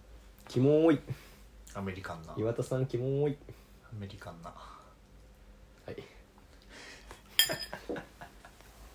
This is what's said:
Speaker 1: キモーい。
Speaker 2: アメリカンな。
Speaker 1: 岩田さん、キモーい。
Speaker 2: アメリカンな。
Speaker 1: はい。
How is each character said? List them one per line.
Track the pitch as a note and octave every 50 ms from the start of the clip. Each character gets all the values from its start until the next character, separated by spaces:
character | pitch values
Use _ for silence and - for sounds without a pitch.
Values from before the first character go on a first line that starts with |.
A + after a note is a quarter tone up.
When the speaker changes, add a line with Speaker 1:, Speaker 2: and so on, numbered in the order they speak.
| - - - - - - - - - -
Speaker 1:
キ | - B2
モ | B2+ C#3+ D3+ D#3 D#3+ E3
ー | D3+
い。 | - - - - - - - - - - - - - - - -
Speaker 2:
ア | G2+
メ | G2 F#2+
リ | F#2 F#2
カ | F#2 - F2
ン | E2 D#2+
な。 | D#2+ D#2
Speaker 1:
岩 | G#2 G#2+ A2+
田 | A#2 -
さ | A#2+ - C3+ C3
ん、 | C3
キ | C3 - A#2+
モ | B2 C3+ C#3 C#3 D3
ー | D3
い。 | C3+ - - - - - - - - - - -
Speaker 2:
ア | A2+ G#2+
メ | G2+
リ | F#2+ G2+ G2
カ | - F2+
ン | E2+ E2+
な。 | E2 D#2+
Speaker 1:
は | - - - - - - - - - - - - - - - - - - - - - - - - - - - -
い。 | - - - - - - - - - - - - - - - - - - - - - - - - - - - - - - - - - - - - - - - - - - - - - - - - - - - - - - - - - - - -